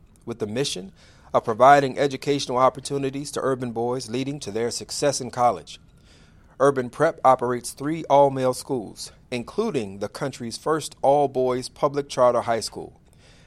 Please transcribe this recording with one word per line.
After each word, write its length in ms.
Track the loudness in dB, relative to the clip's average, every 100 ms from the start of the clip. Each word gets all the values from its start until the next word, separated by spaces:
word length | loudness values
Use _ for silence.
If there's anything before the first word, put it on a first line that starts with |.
| _ _ -12
with 140 | -8
the 80 | -6
mission 440 | -4 -4 -6 -12 -20 -20 _ -2 -2
of 100 | 0
providing 540 | 4 8 8 4 0
educational 580 | -2 -2 -4 -4 -2 2
opportunities 720 | 2 2 -8 -4 -4 -6 -10
to 80 | -4
urban 300 | -2 -2 -6
boys 360 | -4 -4 -4 -6
leading 300 | -6 -6 -8
to 100 | -8
their 220 | -4 -4
success 500 | -6 -10 -2 -2 -2
in 80 | -6
college. 500 | 0 0 0 -8 -20 _ _ _ _ -20 _ _ 2
Urban 320 | 2 2 -4
Prep 300 | 0 0 4 4
operates 480 | 4 2 -2 -6
three 320 | -8 -6 -6 4
all-male 480 | 6 6 4 0
schools, 580 | -2 -4 -6 -6 -12 -16 -16 -8
including 680 | -8 -6 -4 -2 -2 -4 -6
the 80 | -8
country's 500 | -6 -8 -8 -12 -8
first 380 | -2 -2 -4 -2
all-boys 640 | 2 4 2 0 0 -2 -6
public 400 | -2 -2 0 -4
charter 320 | 4 4 4
high 220 | 0 -2
school, 360 | -4 -12 -14 _ _ _ _ -20